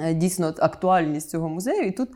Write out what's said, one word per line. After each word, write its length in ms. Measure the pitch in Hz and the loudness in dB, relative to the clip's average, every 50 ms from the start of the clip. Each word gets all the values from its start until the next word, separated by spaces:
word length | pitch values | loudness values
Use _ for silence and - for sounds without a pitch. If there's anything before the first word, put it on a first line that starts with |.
| 156 | -2
е, 100 | 165 165 | 0 0
дійсно, 340 | 160 170 185 175 - 175 156 | 2 2 0 0 0 -2 -2
от 120 | 156 - - | 2 2 2
актуальність 680 | 156 - - - 185 185 185 165 151 151 147 151 - | 2 2 0 2 4 4 4 4 2 -2 -4 -6 -6
цього 200 | - 165 160 160 | -6 -4 -4 -4
музею. 380 | 156 175 185 247 349 415 - 196 | -4 -4 -4 -2 -2 0 0 -2
І 40 | |
тут, 180 | - - 254 247 - | -2 -4 -6 -6 -6